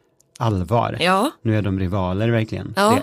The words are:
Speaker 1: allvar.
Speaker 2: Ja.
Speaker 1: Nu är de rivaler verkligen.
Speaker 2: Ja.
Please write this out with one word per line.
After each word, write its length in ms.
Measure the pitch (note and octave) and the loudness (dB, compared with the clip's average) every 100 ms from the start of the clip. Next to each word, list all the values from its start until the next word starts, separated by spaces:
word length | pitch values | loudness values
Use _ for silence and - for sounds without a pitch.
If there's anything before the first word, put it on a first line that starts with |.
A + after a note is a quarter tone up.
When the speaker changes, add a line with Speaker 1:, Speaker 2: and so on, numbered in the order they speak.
| _ _ _ - | _ _ _ -4
Speaker 1:
allvar. 580 | A#2 G2+ F2 A#2 A2 A#2+ | 0 0 0 0 0 0
Speaker 2:
Ja. 300 | E3 F#3+ B3+ - | 0 2 0 -2
Speaker 1:
Nu 160 | A2+ G#2+ | -2 0
är 40 | |
de 160 | G2+ F#2+ | 0 -2
rivaler 500 | F#2 G2 F2+ F#2 A2+ | -2 -2 -2 -2 0
verkligen. 460 | A2+ A2 G2 G2 A2 | 0 -2 -6 -6 0
Speaker 2:
Ja. 140 | G3+ B3+ | 2 2